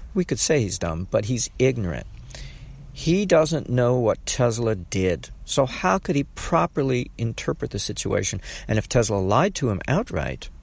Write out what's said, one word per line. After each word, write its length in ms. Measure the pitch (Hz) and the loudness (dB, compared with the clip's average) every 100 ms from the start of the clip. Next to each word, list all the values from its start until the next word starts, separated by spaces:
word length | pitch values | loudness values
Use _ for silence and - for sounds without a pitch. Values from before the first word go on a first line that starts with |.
| - | -6
we 100 | 190 | -2
could 140 | 175 - | 0 2
say 240 | - 151 | 4 4
he's 160 | 101 85 | 2 -2
dumb, 280 | 87 80 92 | -2 -4 0
but 160 | 110 104 | 0 0
he's 240 | 123 - - | -2 -2 2
ignorant. 480 | 127 123 90 65 - - - - - - - - - - | 2 2 -4 -4 -8 -14 -16 -16 -16 -16 -18 -16 -16 -6
He 300 | 160 185 196 | 0 2 4
doesn't 420 | 165 156 156 - | 4 4 2 0
know 300 | 123 120 127 | 2 4 4
what 260 | 113 - | 2 0
Tesla 500 | - - 120 113 117 | 0 2 2 2 -2
did. 540 | 104 87 95 92 78 - - | -2 -2 0 2 0 -4 -14
So 220 | - - 135 | -2 2 2
how 320 | - 185 190 | 0 0 0
could 180 | - 143 | 0 -2
he 80 | |
properly 840 | 139 - - 165 165 - 135 123 123 - | -2 -6 0 2 2 0 0 0 -2 -4
interpret 520 | 117 - - - - | -4 -2 -4 -4 -4
the 80 | - | -2
situation? 640 | - - - 98 98 95 - - - | -2 -2 0 0 0 -4 -8 -12 0
And 120 | 110 | 0
if 100 | - | 2
Tesla 300 | 127 110 101 | 2 2 2
lied 360 | 95 113 190 - | 2 4 4 0
to 120 | 123 | -2
him 140 | 95 - | -2 0
outright 640 | 156 240 85 65 64 - - | -2 -2 -4 -4 -6 -12 -16